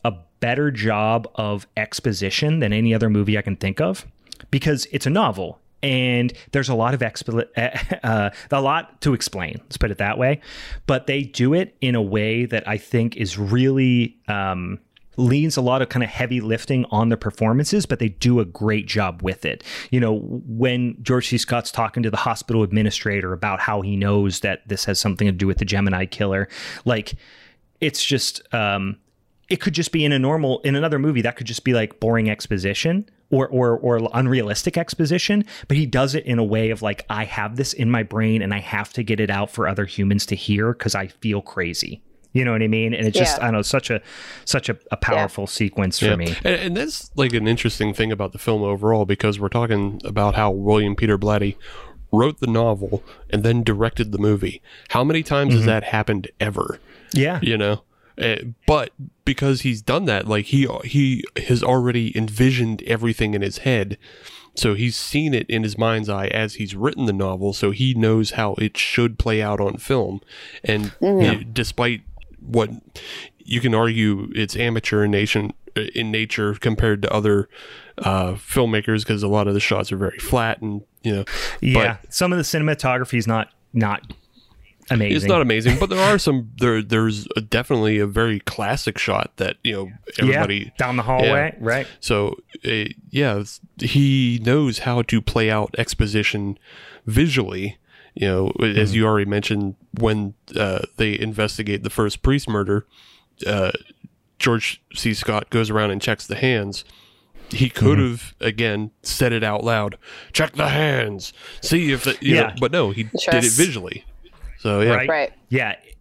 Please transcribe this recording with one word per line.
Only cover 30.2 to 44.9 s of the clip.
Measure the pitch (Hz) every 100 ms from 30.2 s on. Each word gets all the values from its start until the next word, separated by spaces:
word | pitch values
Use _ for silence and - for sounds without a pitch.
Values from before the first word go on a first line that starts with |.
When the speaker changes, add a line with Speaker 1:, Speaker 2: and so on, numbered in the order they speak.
| 131 160 139 123
Speaker 1:
in | 143
another | 139 160 143
movie, | 151 127
that | 117 -
could | 117
just | 120
be, | 131
like, | 120 107 -
boring | 110 117 107
exposition | 107 - 98 95 101 165 190 - _ -
or, | 131 131
or, | 127 123 117
or | 123 117 113
unrealistic | 117 127 131 104 107 180 170
exposition, | 165 - 151 175 - 208 208 - -
but | 139
he | 139
does | 127 135
it | 151
in | - 117
a |
way | 107 110 110
of, | 110
like, | 107 98 -
"I | 107
have | 110 - 104 123
this | 135
in | - 117
my | 120
brain | 107 110 110 110
and | 98
I | 101
have | - 101 107
to | -
get | 110 110
it | 104
out | 98 104
for | - 92
other | 98 98
humans | - 98 101 -
to | 101
hear | - 101 113
'cause | 120 107
I | 98 98
feel | - 110 101
crazy." | - - 85 82 - - - _ _
You | 127
know | 123
what | 110
I | 110
mean? | 113 113
And | 117 110
it's | 104
just, | 135 143
Speaker 2:
Yeah. |
Speaker 1:
I | 120
don't |
know, | 107
such | - 135 -
a, | 110 - - - -
such | - 135 -
a, |
a | 110 -